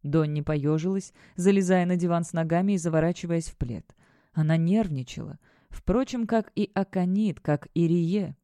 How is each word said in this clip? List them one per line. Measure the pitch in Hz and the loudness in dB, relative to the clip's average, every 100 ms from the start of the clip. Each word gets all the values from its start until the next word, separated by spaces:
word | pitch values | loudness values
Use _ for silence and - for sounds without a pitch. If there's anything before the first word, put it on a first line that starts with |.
Донни | 147 160 151 147 | 2 2 2 -2
поёжилась, | 151 151 143 156 175 190 - _ - - | -2 -2 0 0 0 -4 -6 _ -16 0
залезая | 180 196 180 185 175 | 4 4 4 2 4
на | 180 | 0
диван | 175 170 | 0 0
с | 165 | -2
ногами | 165 160 170 196 | -4 0 0 2
и | 196 | 0
заворачиваясь | 165 160 165 175 170 170 165 | 0 0 0 -2 -4 -4 -4
в | - | -8
плед. | 120 104 - _ _ _ _ | -8 -8 -14 _ _ _ _
Она | - 156 180 | -2 0 2
нервничала, | 165 208 208 139 127 - - 156 _ _ _ | 2 2 0 -4 -8 -12 -12 -14 _ _ _
впрочем, | - - 208 262 247 226 | -10 0 0 0 -4 0
как | 226 214 - | 0 0 -4
и | 208 | -2
Аконит, | - 190 190 180 190 214 - | -2 -4 -2 0 0 0 -2
как | - 147 - | -2 -2 -2
и | - 170 | 0 2
Рие. | 175 165 202 185 143 | 2 0 -2 -4 -10